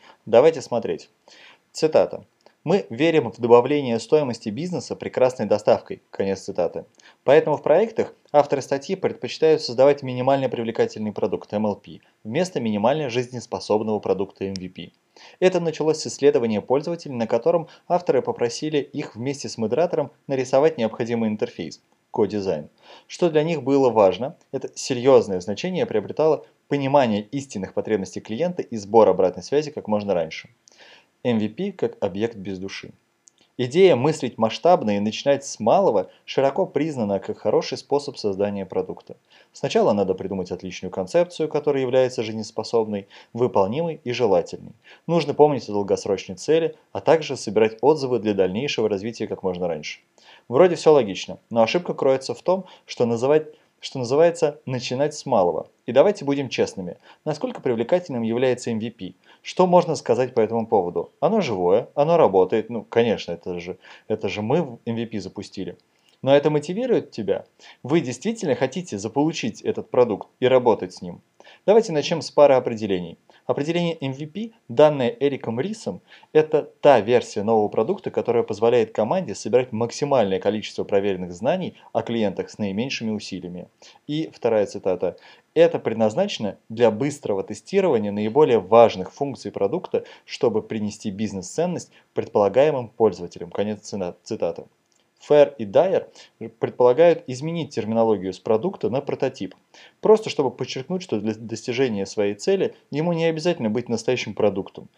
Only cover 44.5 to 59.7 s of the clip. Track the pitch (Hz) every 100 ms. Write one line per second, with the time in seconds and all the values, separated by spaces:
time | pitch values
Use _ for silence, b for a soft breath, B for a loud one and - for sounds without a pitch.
44.5 | - - - B B - 170 147 - 151
45.5 | 135 - 101 98 98 - 95 - 92 -
46.5 | 160 160 B B 101 - 160 151 131 -
47.5 | 101 110 - 135 156 135 123 104 98 92
48.5 | 98 139 - 110 101 107 110 101 95 95
49.5 | 90 90 78 76 - _ _ b b -
50.5 | 120 185 160 160 151 110 90 - 87 _
51.5 | 113 113 175 180 160 139 131 - 120 -
52.5 | 190 180 B - - 120 117 131 156 156
53.5 | b b _ - 135 120 143 170 170 151
54.5 | 147 - 127 127 127 151 151 - 120 90
55.5 | 78 - _ - 123 175 208 139 139 135
56.5 | - 104 - 90 - b b - 151 254
57.5 | - 139 113 113 175 180 127 113 117 131
58.5 | 120 - 110 117 - 90 - b b -
59.5 | - 180